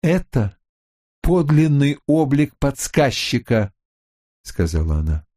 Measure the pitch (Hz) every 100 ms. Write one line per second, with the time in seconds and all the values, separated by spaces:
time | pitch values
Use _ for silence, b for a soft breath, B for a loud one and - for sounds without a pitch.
0 | 160 180 - 131 104 - _ _ _ _
1 | _ _ - 180 147 151 156 143 143 147
2 | - 156 151 143 147 _ - - - -
3 | 143 117 - 120 - 117 101 _ _ _
4 | _ _ _ _ - - 85 82 80 78
5 | 78 76 -